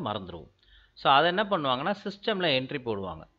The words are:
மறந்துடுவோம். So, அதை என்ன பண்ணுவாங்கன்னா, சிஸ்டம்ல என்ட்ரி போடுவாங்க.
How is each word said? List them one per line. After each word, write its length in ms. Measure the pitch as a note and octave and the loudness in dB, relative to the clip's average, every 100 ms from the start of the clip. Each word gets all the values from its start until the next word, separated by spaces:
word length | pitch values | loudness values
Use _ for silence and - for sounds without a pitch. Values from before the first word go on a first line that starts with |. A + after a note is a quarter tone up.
| B2 | -4
மறந்துடுவோம். 460 | G#2 F2+ E2+ C#2+ _ _ - _ | -6 -6 -14 -16 _ _ -20 _
So, 180 | - D#3 | -2 4
அதை 160 | C#3 E3+ | 6 6
என்ன 160 | F#3 | 2
பண்ணுவாங்கன்னா, 500 | G#3 F#3+ C#3 B2+ E3 G3 | 0 0 0 0 -2 -4
சிஸ்டம்ல 460 | G#3 - - G3 F3 C3 | -6 -8 -4 0 2 0
என்ட்ரி 220 | C3 C#3 A#2+ | 0 -6 -4
போடுவாங்க. 360 | G2+ F#2 D#2+ - | -4 -4 -10 -14